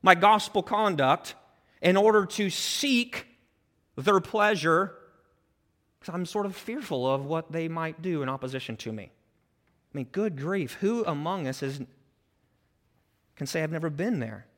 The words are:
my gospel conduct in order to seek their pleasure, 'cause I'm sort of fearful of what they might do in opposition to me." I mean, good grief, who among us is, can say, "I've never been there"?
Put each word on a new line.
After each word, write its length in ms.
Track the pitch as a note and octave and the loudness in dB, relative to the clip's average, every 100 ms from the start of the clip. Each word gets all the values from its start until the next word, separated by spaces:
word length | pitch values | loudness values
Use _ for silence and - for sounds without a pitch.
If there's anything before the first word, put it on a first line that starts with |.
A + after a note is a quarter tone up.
my 140 | F#3 F3 | 8 8
gospel 480 | G3 G#3+ - G#3 | 8 6 2 -4
conduct 720 | E3+ G#3+ G#3+ D#3+ C3+ D#3 - - _ _ _ _ | 0 0 2 4 4 2 -2 -18 _ _ _ _
in 140 | F3 F#3+ | 4 6
order 280 | G#3+ G#3+ F#3+ | 6 6 2
to 240 | - G3 | -2 -2
seek 760 | - - - C#4+ A#3+ A#3+ - - _ _ _ _ _ _ - | -2 -4 -2 2 2 2 -8 -14 _ _ _ _ _ _ -2
their 240 | D3 G3 | 2 2
pleasure, 760 | - A3 G#3 G3+ D#3 E3 G3 - - _ _ _ _ _ _ _ _ _ | 2 2 2 2 2 2 2 -6 -20 _ _ _ _ _ _ _ _ _
'cause 120 | - | -10
I'm 140 | F3 F3 | -6 -4
sort 220 | G#3 G3+ | -4 -4
of 80 | F#3 | -6
fearful 520 | - B3+ A#3+ C3+ C3 | -8 -8 -4 -2 0
of 180 | C3+ C#3 | 0 -2
what 260 | D#3+ D#3+ | -6 -4
they 160 | D#3+ E3 | -6 -4
might 340 | E3 D#3+ D#3+ | -4 -6 -6
do 220 | F3+ D#3+ | -4 -2
in 60 | C3 | -4
opposition 460 | C3+ C3 C3 - A2+ | -6 -6 -8 -8 -10
to 140 | A#2 | -8
me." 120 | G#2+ | -10
I 920 | G2 _ _ _ _ _ _ _ _ A#2+ | -12 _ _ _ _ _ _ _ _ -12
mean, 100 | B2+ | -6
good 240 | F#3+ G#3+ C#3+ | -4 -4 -4
grief, 400 | D3 G3 C3+ - | -4 -4 -4 -2
who 280 | F#3+ A#3 E3+ | -2 0 -2
among 400 | D3 D#3 F#3+ C3+ | -4 -4 -4 -4
us 160 | C3 | -4
is, 180 | C#3 C#3 B2 _ _ _ _ _ _ _ _ _ _ _ _ _ _ - | -6 -8 -12 _ _ _ _ _ _ _ _ _ _ _ _ _ _ -12
can 100 | C#3+ | -6
say, 160 | E3 | -4
"I've 100 | D#3 | -4
never 200 | D#3+ D#3+ | -4 -4
been 280 | D3 G3+ G3+ | -4 -2 -2
there"? 280 | A2+ G#2+ - | -4 -10 -18